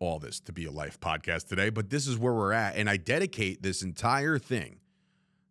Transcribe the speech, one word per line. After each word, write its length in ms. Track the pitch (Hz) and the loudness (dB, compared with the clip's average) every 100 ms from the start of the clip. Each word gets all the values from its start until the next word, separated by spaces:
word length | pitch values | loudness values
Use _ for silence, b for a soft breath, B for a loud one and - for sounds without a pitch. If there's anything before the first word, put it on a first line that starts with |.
all 180 | 87 78 | -2 -2
this 220 | 73 - | -4 -10
to 120 | - | -10
be 120 | 80 | -8
a 80 | 80 | -6
life 260 | 73 71 - | -6 -8 -4
podcast 480 | 85 78 82 82 - | -2 0 0 -2 0
today, 240 | 95 104 | 2 2
but 200 | 110 101 | 2 -2
this 180 | 143 135 | -2 0
is 100 | 117 | 0
where 160 | 123 | 2
we're 180 | 117 98 | 4 4
at. 220 | 113 104 | 4 2
And 160 | 95 104 | 2 2
I 60 | 98 | 2
dedicate 680 | 80 147 190 - 95 92 | 2 0 0 0 -2 -2
this 200 | 95 92 | -2 -2
entire 540 | 95 80 117 135 151 147 | -4 -2 2 2 2 0
thing 440 | - 120 71 - _ _ _ _ _ _ _ | 0 -2 -4 -10 _ _ _ _ _ _ _